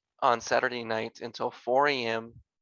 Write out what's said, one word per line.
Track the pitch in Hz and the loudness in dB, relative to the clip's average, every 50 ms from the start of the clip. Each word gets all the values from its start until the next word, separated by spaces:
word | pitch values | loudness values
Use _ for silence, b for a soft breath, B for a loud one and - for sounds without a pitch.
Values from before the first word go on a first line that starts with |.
| _ _ _ - - | _ _ _ 0 2
on | 135 120 117 | 2 2 2
Saturday | - - 131 117 - 127 123 123 117 | 2 0 0 2 2 0 -2 -4 -4
night | 110 113 110 110 113 - - | -4 -4 -4 -4 -6 -8 -10
until | - 117 107 - 117 120 | -12 -12 -8 -6 -6 -6
four | - - - 120 123 135 143 147 | -6 -8 -4 0 2 4 4 4
A | 143 127 120 | 2 0 -2
M. | 113 113 113 113 117 117 113 - _ _ _ | -2 -2 -4 -4 -8 -16 -20 -20 _ _ _